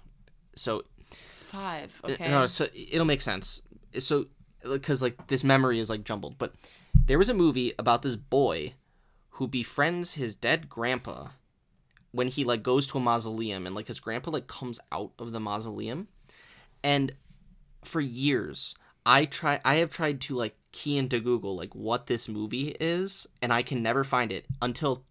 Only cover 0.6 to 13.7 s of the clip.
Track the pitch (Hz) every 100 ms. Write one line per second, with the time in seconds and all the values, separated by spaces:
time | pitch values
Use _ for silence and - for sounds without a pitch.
0.6 | - 110 - - - - - - - 196
1.6 | 196 160 - - - 135 165 143 127 -
2.6 | 156 - - 160 165 143 - 92 - -
3.6 | - - - - - 147 - - - _
4.6 | 123 139 139 135 127 - - 135 135 135
5.6 | 131 117 107 110 104 107 101 135 117 -
6.6 | - - - - - 139 202 220 170 131
7.6 | 123 - 117 120 139 117 - 135 131 82
8.6 | 76 - _ _ _ _ _ - 127 131
9.6 | 113 - 151 175 175 151 120 101 117 165
10.6 | 156 - 120 127 123 65 71 - _ _
11.6 | _ _ _ _ _ 123 127 131 123 117
12.6 | 113 131 139 139 123 117 110 110 113 95
13.6 | 90